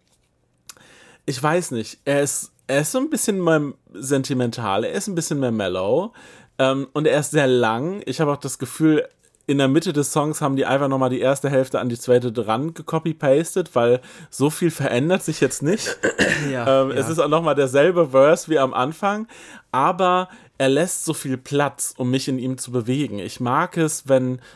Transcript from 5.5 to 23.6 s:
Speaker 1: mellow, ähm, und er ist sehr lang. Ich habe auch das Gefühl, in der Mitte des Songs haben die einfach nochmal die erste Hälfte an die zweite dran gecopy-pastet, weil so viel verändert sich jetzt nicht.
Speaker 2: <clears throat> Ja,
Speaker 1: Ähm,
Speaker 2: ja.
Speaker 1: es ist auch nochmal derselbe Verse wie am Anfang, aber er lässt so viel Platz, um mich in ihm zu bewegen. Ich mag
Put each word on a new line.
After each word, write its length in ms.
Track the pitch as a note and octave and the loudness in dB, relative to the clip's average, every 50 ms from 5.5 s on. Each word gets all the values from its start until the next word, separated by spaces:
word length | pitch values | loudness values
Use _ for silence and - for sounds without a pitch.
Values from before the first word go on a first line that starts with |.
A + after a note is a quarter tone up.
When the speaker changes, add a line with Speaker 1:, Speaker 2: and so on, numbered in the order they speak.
| A2+ | 0
Speaker 1:
mellow, 600 | G#2+ G2+ F#2 F2+ F#2 F#2 G2+ A#2+ D#3 F#3+ A3+ - - - - - - - _ _ - | -2 -2 -2 -2 -2 0 0 0 0 0 -2 -8 -16 -20 -20 -20 -20 -20 _ _ 0
ähm, 300 | C3+ C3 C3+ C3+ C#3 - - | 0 0 0 -2 -4 -4 -4
und 140 | D3 D3+ | 0 2
er 140 | D3 B2 C#3+ | 2 2 2
ist 100 | C#3+ - | 0 0
sehr 160 | D3+ D3+ C#3 | 0 2 2
lang. 560 | C3 B2+ B2 A#2+ A2 A2+ A#2 C#3 E3+ F#3+ G3+ - | 4 4 4 2 2 0 -2 -4 -6 -8 -8 -8
Ich 140 | - B2+ - | -8 -4 -2
habe 120 | D#3+ D3 C#3+ | -2 -2 -2
auch 40 | |
das 220 | C#3 - C3+ - - | -4 -6 -10 -8 -8
Gefühl, 500 | C3 B2 - - D#3 D#3+ D#3 D3 B2+ - _ _ _ _ _ _ _ | -8 -10 -2 0 2 4 4 2 0 -2 _ _ _ _ _ _ _
in 120 | - C#3+ C#3 | -2 0 2
der 100 | C#3 C3 | 2 4
Mitte 240 | C3+ E3 E3 F#3+ D3+ | 2 2 0 0 0
des 200 | D3 C#3 - - | -2 -2 0 0
Songs 280 | D#3+ D3 D3+ D3+ - | 0 0 0 -2 -2
haben 140 | D#3 C#3 C3+ | -2 -2 0
die 100 | C3+ C3 | 0 0
einfach 200 | - C3 C#3 C#3+ C3+ | 0 0 0 0 0
nochmal 220 | C3+ C3 C3 B2+ | 0 0 0 0
die 80 | B2+ B2+ | 0 0
erste 300 | - C3 C#3 C3+ - C#3 | 2 0 0 0 0 0
Hälfte 300 | C#3+ C3 C3 - - C3 | 2 2 2 0 -2 -2
an 80 | G#2+ B2 | -2 -4
die 100 | A#2 A#2 | -4 -4
zweite 320 | - - B2 B2 A#2+ B2 | 2 2 4 4 4 0
dran 420 | A2 A#2+ G#2+ G#2 A2 A#2+ C#3+ E3 E3 | -2 -4 -2 0 0 -2 -2 -4 -8
gecopy-pastet, 1000 | - D#3+ - - D#3+ - E3+ D#3 - - C#3 C3+ D3+ E3+ - - F#3+ F3 - - | -10 -8 -4 -4 -2 -2 -4 -4 -2 2 4 4 4 2 0 -2 -4 -4 0 0
weil 260 | B2+ A#2 A#2+ B2 B2+ - - - - E3 - | 2 2 4 2 2 0 -6 -20 -20 -20 -16
so 180 | - - C3+ D3+ | -4 -2 0 0
viel 200 | D#3 - F3+ E3 | 0 0 -2 -2
verändert 520 | - - C#3 C3+ - B2 C#3 E3 F#3 F#3+ - | 0 -2 -2 -2 0 0 0 0 0 0 -2
sich 160 | - D#3 - | -4 -2 0
jetzt 220 | D3+ B2+ - - C#3 | 0 0 0 -2 -2
nicht. 360 | D3 G3 A3+ - - - - - | -2 -2 -2 -2 -6 -6 -4 -4
Speaker 2:
<clears throat> 60 | - - - - - - - D3 C#3 | -4 -2 -2 0 0 0 -2 -2 -4
Ja, 320 | C3+ B2 A#2+ C3 C3+ C3+ C3+ | -4 -2 2 2 4 4 4
Speaker 1:
Ähm, 60 | C3+ | 2
Speaker 2:
ja. 60 | B2+ | 0
Speaker 1:
es 120 | C3+ C3 D3+ | -2 -2 0
ist 80 | E3 E3 | 0 0
auch 100 | D3 D3 | 2 2
nochmal 260 | D3 D#3+ E3+ D#3 C#3+ | 2 2 2 4 4
derselbe 540 | C#3+ C#3 B2+ A#2+ C#3 D3 F3+ F3+ F3 E3 C3+ | 4 4 4 4 4 4 6 4 4 2 4
Verse 380 | B2+ C3+ C3+ D3 E3+ F3 - D#3+ | 6 6 6 6 6 4 2 0
wie 100 | D#3+ C#3+ | 2 2
am 140 | C3+ B2+ B2 | 2 2 0
Anfang, 560 | - B2+ C#3 E3 - G#3+ G3 G#3 G#3+ A3 - - - - - - - - _ | -2 -2 -2 -4 -4 -2 -2 -2 -2 -6 -10 -14 -20 -20 -20 -20 -20 -14 _
aber 600 | - C3 C#3+ E3 F3+ F3 F#3+ F3+ F3+ F#3 F#3 F3+ - - - _ _ | -2 0 0 0 2 2 2 2 2 2 0 -4 -10 -18 -20 _ _
er 140 | - C3+ C3+ | -2 0 2
lässt 340 | C3+ C#3+ E3+ F#3 - - - | 2 2 0 0 -4 -6 -6
so 80 | E3 D3+ | -6 -6
viel 240 | - - C#3 C3 | -6 -6 -6 -6
Platz, 560 | B2+ - - C#3+ C#3+ C#3+ C#3 C#3 - - - - - | -6 -6 -4 -2 -2 0 -2 -2 -6 -8 -8 -6 -4
um 120 | C3 B2 | -2 -2
mich 180 | B2+ C3 C3 C#3+ | 0 0 -2 -2
in 100 | C3 C3 | -4 -4
ihm 180 | A#2+ C3 C3 | -4 -6 -6
zu 160 | B2 - B2 A#2+ | -8 -8 -6 -6
bewegen. 460 | B2+ A2 A#2 B2+ C#3+ D3 A2+ G2+ G2+ | -4 -2 -2 -2 -2 -2 -4 -6 -8
Ich 220 | F2 - - - | -8 -10 -8 -6
mag 360 | B2+ A#2+ B2+ D3 | -4 -2 0 0